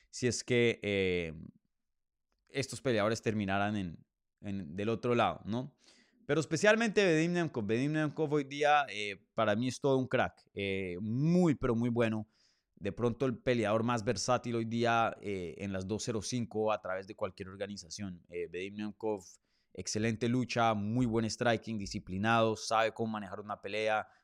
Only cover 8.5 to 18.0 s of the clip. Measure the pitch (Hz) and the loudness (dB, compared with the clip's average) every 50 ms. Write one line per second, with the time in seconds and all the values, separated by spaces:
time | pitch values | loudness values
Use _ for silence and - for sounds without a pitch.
8.5 | 139 143 147 147 147 147 139 123 98 104 104 104 98 92 _ _ _ - 113 107 | -2 0 4 4 6 4 4 2 -2 -4 -4 -4 -4 -8 _ _ _ 0 2 4
9.5 | 104 107 123 127 120 - - 139 135 131 131 - - 127 107 87 - _ _ _ | 4 2 2 0 -2 0 2 2 2 2 2 2 2 2 2 0 -2 _ _ _
10.5 | _ - 98 98 98 95 98 90 87 87 104 107 113 127 143 160 170 180 180 170 | _ -4 -2 -2 -2 -2 -2 -4 -4 -6 -4 -4 -2 0 2 4 6 6 6 4
11.5 | 139 - - 123 120 113 117 123 117 120 120 110 110 110 107 - _ _ _ _ | 4 2 2 0 2 2 2 2 2 2 2 2 0 -2 -4 -8 _ _ _ _
12.5 | _ _ _ _ _ - 82 101 98 - 113 120 113 - 135 131 120 - - 135 | _ _ _ _ _ -10 -8 -6 -4 -2 -2 -2 0 0 -2 -2 -2 -2 0 0
13.5 | 123 120 110 101 107 110 113 120 123 117 101 113 117 95 - - 123 120 - 123 | 2 2 2 2 2 2 2 0 0 0 0 -2 -2 -2 0 0 0 0 0 -2
14.5 | 117 117 117 113 113 117 117 117 113 117 113 104 - - - 101 101 95 87 82 | -2 -2 -2 -2 0 0 2 2 4 4 2 2 0 -4 -6 -6 -6 -4 -6 -6
15.5 | - - 98 98 98 95 92 92 110 104 - - 117 107 95 - - 123 117 - | -8 -8 -6 -4 -4 -4 -4 -4 -4 -4 -4 -4 -4 -4 -4 -4 -4 -4 -4 -4
16.5 | - 107 107 107 107 104 - 92 92 95 98 95 110 - 107 95 90 - 95 92 | -2 -2 0 0 0 -2 -2 -4 -6 -6 -8 -10 -8 -8 -8 -8 -6 -8 -12 -12
17.5 | 95 98 101 98 101 98 95 80 82 - | -10 -8 -8 -8 -8 -10 -12 -12 -12 -10